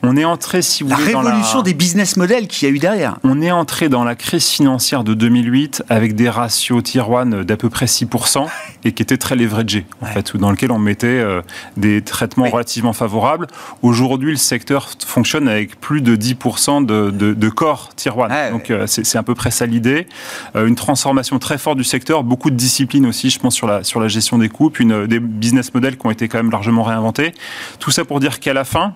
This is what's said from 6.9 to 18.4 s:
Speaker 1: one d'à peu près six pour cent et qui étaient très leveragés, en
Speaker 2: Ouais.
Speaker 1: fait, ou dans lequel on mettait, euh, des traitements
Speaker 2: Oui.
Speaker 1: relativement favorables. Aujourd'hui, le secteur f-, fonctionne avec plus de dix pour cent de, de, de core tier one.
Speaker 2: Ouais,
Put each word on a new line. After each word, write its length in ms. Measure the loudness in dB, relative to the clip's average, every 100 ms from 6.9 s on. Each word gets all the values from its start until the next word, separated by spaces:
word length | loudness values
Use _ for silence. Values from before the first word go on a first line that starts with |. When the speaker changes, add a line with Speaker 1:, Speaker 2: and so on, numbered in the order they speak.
| -2
Speaker 1:
one 420 | 2 2 2 0
d'à 140 | 0 0
peu 120 | 0
près 200 | 0 -2
six 180 | 0 -2
pour 220 | -2 0
cent 180 | 0 -2 -6 -14 -4
et 80 | -4
qui 100 | -2
étaient 140 | 0 0
très 180 | 0
leveragés, 520 | 0 2 0 0 -2 -4 -12
en 60 | -6
Speaker 2:
Ouais. 60 |
Speaker 1:
fait, 220 | -4 -4
ou 40 | 0
dans 140 | 0
lequel 180 | 2 0
on 80 | 2
mettait, 280 | 0 0 0
euh, 340 | 0 0 -2 -6 -16 -14 -2
des 240 | 2 2
traitements 440 | 0 -4 -4 0
Speaker 2:
Oui. 60 | 0
Speaker 1:
relativement 420 | 0 -2 -2 -2
favorables. 560 | 0 -2 0 0 0 -4 -12 -20 0
Aujourd'hui, 480 | 2 4 2 0 -2
le 60 | -2
secteur 520 | -2 -2 -2 -2 -2
f-, 160 | -14
fonctionne 440 | -4 0 0 2 2
avec 320 | 0 -2 -8
plus 200 | -4 0
de 140 | 4
dix 220 | 4 2 -2
pour 240 | -4 -2
cent 200 | 0 2
de, 300 | 2 2 0
de, 240 | 0 0
de 140 | 2 0
core 420 | 2 0 0 -6 -8
tier 160 | -6
one. 180 | -2 -2
Speaker 2:
Ouais, 220 | 0